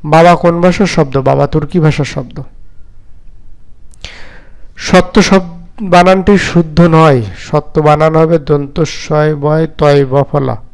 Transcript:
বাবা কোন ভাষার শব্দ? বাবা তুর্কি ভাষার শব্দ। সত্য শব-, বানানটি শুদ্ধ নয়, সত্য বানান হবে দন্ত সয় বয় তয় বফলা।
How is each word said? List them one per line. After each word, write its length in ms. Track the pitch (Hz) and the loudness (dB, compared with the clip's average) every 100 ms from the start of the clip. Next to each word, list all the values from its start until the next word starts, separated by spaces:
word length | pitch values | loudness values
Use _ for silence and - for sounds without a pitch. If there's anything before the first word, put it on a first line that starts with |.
| 151 | 2
বাবা 300 | 156 170 170 | 4 4 4
কোন 260 | 175 170 | 2 2
ভাষার 240 | 180 175 190 | 0 2 0
শব্দ? 320 | - 139 135 | 0 0 0
বাবা 300 | 131 139 143 | 0 0 0
তুর্কি 320 | 156 151 180 | -2 -2 0
ভাষার 260 | 156 147 139 | 0 0 -4
শব্দ। 360 | - 123 - 131 - - - - - - - - - - - - - - - - - - - - - - - | -6 -10 -14 -16 -16 -18 -16 -18 -18 -20 -18 -18 -18 -18 -18 -18 -18 -18 -18 -18 -16 -18 -18 -20 -20 -18 -14
সত্য 440 | - 185 - 226 | 0 0 2 2
শব-, 600 | 185 190 175 - - - | 4 2 0 -16 -18 -12
বানানটি 560 | 196 175 180 190 185 202 | 0 4 4 2 4 2
শুদ্ধ 440 | - 170 160 151 | 2 0 0 2
নয়, 400 | 170 160 160 131 104 - | 4 6 4 2 -2 -12
সত্য 440 | - 151 - 160 | -6 -6 -2 0
বানান 340 | 151 151 156 160 | 2 2 2 2
হবে 240 | 160 165 | 2 0
দন্ত 440 | 143 147 139 - | 0 -2 -2 -4
সয় 520 | 151 - - 151 151 151 | -4 -6 -4 0 0 -2
বয় 320 | 147 156 160 | -2 -2 -2
তয় 380 | - 147 143 135 | 0 2 2 2
বফলা। 520 | 139 135 147 135 113 - | 0 0 -2 -4 -6 -12